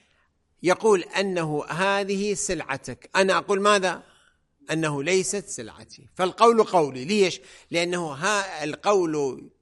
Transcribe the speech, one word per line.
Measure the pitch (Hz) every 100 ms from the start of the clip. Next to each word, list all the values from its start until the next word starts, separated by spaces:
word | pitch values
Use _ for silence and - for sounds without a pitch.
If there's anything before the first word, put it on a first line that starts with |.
| _ _ _ _ _ _
يقول | 160 180 220 196
أنه | 156 - 196 180 160 151
هذه | - 156 196 196 196 196 208
سلعتك، | 196 - 175 - 135 - 120 - 185
أنا | 190 175
أقول | - 202
ماذا؟ | 202 208 185 147 - _ _ _ _ _ -
أنه | 160 156 147
ليست | 143 190 180 202 -
سلعتي، | - 110 - 110 - -
فالقول | - 180 - 233 233
قولي. | 208 185 147 127
ليش؟ | 131 208 185 - - - _
لأنه | 170 175 175 165
ها | 135 185 208 196 165
القول | 151 - 196 208 170 151 139 123 - _